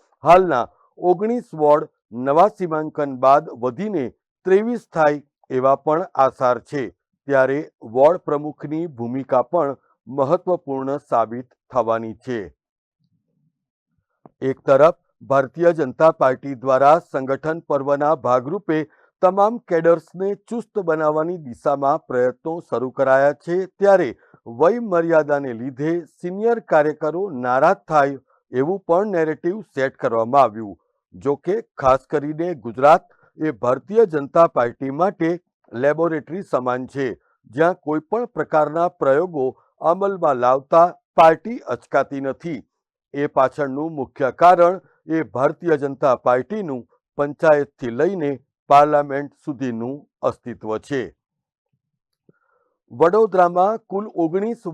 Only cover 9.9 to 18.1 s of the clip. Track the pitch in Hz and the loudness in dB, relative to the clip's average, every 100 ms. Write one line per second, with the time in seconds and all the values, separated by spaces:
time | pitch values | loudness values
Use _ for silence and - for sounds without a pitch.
9.9 | _ - 135 135 180 185 175 - 135 131 | _ -10 -4 -2 -2 -2 -6 -4 -8 -6
10.9 | 143 - 120 110 120 127 _ _ 127 113 | -8 -2 -2 -2 -6 -14 _ _ -4 -2
11.9 | 113 113 101 - 117 87 - _ _ _ | -2 -6 -12 -10 -10 -10 -16 _ _ _
12.9 | _ _ _ _ _ _ _ _ _ _ | _ _ _ _ _ _ _ _ _ _
13.9 | _ _ _ - _ 131 131 - 135 156 | _ _ _ -20 _ -8 -4 2 4 4
14.9 | 175 _ _ 110 135 131 - 170 160 135 | 2 _ _ -2 -2 -2 0 0 2 -2
15.9 | 120 160 160 135 131 139 131 131 131 139 | 2 2 4 0 0 -6 -6 0 4 4
16.9 | 165 - 147 131 135 156 165 - 143 139 | 4 0 -6 -4 -4 -6 -8 -4 -4 -2
17.9 | 143 147 | 0 0